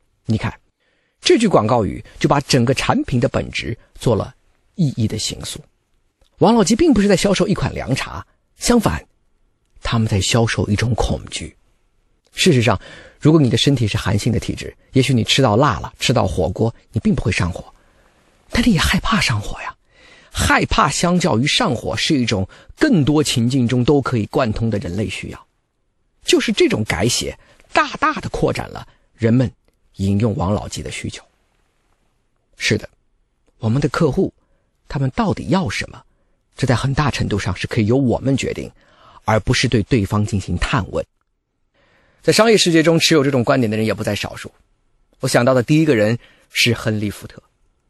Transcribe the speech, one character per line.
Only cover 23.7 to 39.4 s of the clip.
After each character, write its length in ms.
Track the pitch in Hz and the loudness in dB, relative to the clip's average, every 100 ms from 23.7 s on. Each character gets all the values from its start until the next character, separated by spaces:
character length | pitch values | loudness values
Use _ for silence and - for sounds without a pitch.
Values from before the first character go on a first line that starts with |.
| 123 | 2
都 180 | 123 143 | 2 2
可 160 | - 120 | 2 -4
以 80 | 101 | -2
贯 240 | - 123 | -2 -2
通 160 | - 113 | -2 -2
的 100 | 101 | -2
人 160 | 87 95 | -4 -6
类 120 | 95 | -6
需 220 | - - | -8 -12
要。 180 | - _ _ _ _ _ _ _ _ | -14 _ _ _ _ _ _ _ _
就 160 | - 330 | 0 0
是 120 | - | 0
这 160 | 202 339 | 0 0
种 160 | 190 110 | 0 -4
改 220 | 82 117 | -2 -2
写， 300 | - 67 - _ _ _ | -2 -6 -12 _ _ _
大 200 | 339 285 - | -2 -2 -2
大 160 | 302 - | -4 -4
地 120 | - | -8
扩 220 | - - | -4 -2
展 160 | - - | -4 -10
了 180 | - - _ _ _ | -14 -18 _ _ _
人 160 | 113 | 0
们 200 | 123 120 - _ _ _ - | 2 0 -4 _ _ _ -4
饮 220 | 98 101 | -2 0
用 160 | 117 80 | 0 -2
王 160 | 87 | -2
老 160 | 104 - | -4 -6
吉 140 | - | -10
的 80 | - | -10
需 180 | - - | -10 -10
求。 160 | - - _ _ _ _ _ _ _ _ _ _ _ _ - | -12 -20 _ _ _ _ _ _ _ _ _ _ _ _ -8
是 220 | - 110 | -2 -2
的， 100 | - _ _ _ _ _ _ _ | -4 _ _ _ _ _ _ _
我 100 | 113 | -2
们 100 | 131 | 0
的 80 | 151 | -2
客 220 | - 160 | 0 0
户， 220 | 165 165 - _ _ _ _ _ | 0 -2 -6 _ _ _ _ _
他 80 | 135 | -4
们 100 | 131 | -4
到 240 | - 208 - | -2 -2 -2
底 140 | 98 | -2
要 200 | 185 131 | -2 -2
什 180 | - - | -6 -10
么？ 100 | - _ _ _ _ _ - | -16 _ _ _ _ _ -4
这 80 | 131 | 0
在 100 | 123 | 0
很 160 | 135 | 0
大 200 | 139 147 | -2 -2
程 160 | - 98 | -2 -2
度 100 | 104 | -2
上 180 | - 90 | -4 -6
是 120 | - | -4
可 120 | - | -2
以 60 | 107 | 2
由 100 | 131 | 2
我 220 | 123 95 | 2 0
们 180 | 131 135 | 0 -2
决 160 | - - | -2 -6
定， 160 | 60 - _ _ - - - | -10 -16 _ _ -20 -8 0
而 140 | 110 | 0